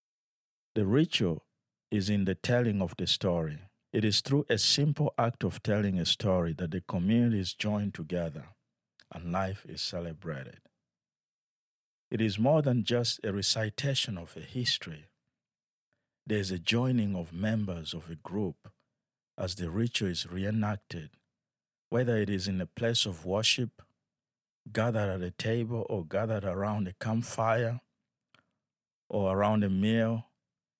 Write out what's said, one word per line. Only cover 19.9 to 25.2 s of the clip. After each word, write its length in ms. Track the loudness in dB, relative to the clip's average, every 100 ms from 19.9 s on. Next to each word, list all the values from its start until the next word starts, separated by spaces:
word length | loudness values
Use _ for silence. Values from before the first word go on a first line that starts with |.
| 0 -2
is 160 | -2 -4
reenacted, 880 | -4 -2 0 0 -2 -6 -12 -12 _ _ _ _ _ _ _ -4
whether 280 | 0 2 2
it 120 | 2
is 180 | 0 -2
in 120 | -2
a 60 | -4
place 400 | -2 0 0 0
of 180 | -4
worship, 600 | -2 0 2 2 -2 -6 -20 _ _ _ _ _ _ _ -8
gathered 380 | -2 0 2 0
at 120 | -2